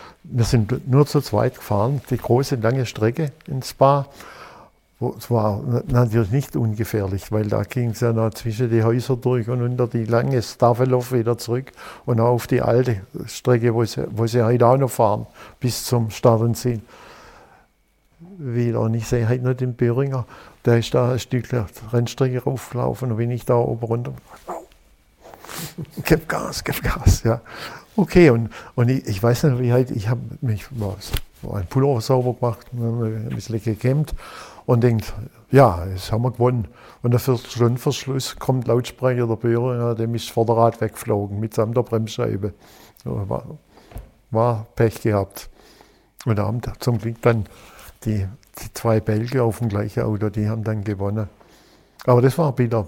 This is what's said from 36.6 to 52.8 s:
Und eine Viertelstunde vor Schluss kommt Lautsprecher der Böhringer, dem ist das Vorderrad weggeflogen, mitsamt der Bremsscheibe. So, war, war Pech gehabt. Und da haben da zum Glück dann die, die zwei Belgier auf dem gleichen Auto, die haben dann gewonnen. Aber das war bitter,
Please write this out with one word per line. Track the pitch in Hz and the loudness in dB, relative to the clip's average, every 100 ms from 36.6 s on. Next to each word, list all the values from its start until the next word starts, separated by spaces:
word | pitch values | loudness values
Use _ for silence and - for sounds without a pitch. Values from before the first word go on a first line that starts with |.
| 107 - - - | -4 -10 -20 -6
Und | 123 | 0
eine | 120 | 0
Viertelstunde | - 120 - 117 120 123 | 2 -2 -2 0 2 2
vor | - | -2
Schluss | 127 - 135 - - | -4 -4 -6 -6 -6
kommt | - 131 117 | -2 -2 0
Lautsprecher | 120 120 - 127 123 120 | 0 -2 -4 -2 0 0
der | 110 | 0
Böhringer, | 120 117 127 120 120 | 0 0 0 -2 -2
dem | 113 113 | -2 -2
ist | 117 - | -4 -4
das | |
Vorderrad | - 113 113 117 - | 0 2 4 4 2
weggeflogen, | 113 - - 104 101 101 | -4 -6 -2 -2 -2 -6
mitsamt | 113 - 110 117 | -4 -2 0 0
der | |
Bremsscheibe. | 117 113 110 - 117 107 101 - - - - _ | 0 -2 -2 -4 -4 -4 -6 -8 -18 -20 -20 _
So, | - 123 98 | -8 -6 -4
war, | - - 151 _ - - - - _ _ | -6 -8 -16 _ -20 -20 -18 -18 _ _
war | 110 120 113 107 | 0 0 0 -4
Pech | - 117 - | 0 0 0
gehabt. | 113 104 98 - - - - - _ _ _ - | 0 0 -2 -8 -20 -20 -20 -20 _ _ _ -8
Und | - 107 | -2 0
da | 101 | 0
haben | 117 | -4
da | - - | -6 -6
zum | - 117 | -2 -2
Glück | 117 113 | -2 0
dann | 123 117 98 - - - - - | 2 2 -2 -10 -20 -20 -20 -10
die, | - 107 95 - _ - | -4 -2 -2 -8 _ -16
die | - | -14
zwei | - 117 110 | -4 0 2
Belgier | 107 107 120 131 | 2 -2 0 0
auf | 117 104 | 0 0
dem | 117 | -2
gleichen | 101 110 117 | -2 -4 -4
Auto, | 117 107 107 | -2 -2 -2
die | 104 107 | -2 -2
haben | 113 | -2
dann | 107 110 | -4 -4
gewonnen. | 101 98 98 107 101 - _ - _ _ _ - | -4 -4 -4 -4 -6 -10 _ -20 _ _ _ -4
Aber | - 123 | 4 6
das | 131 147 | 6 4
war | 156 | 0
bitter, | 120 120 113 | 2 0 0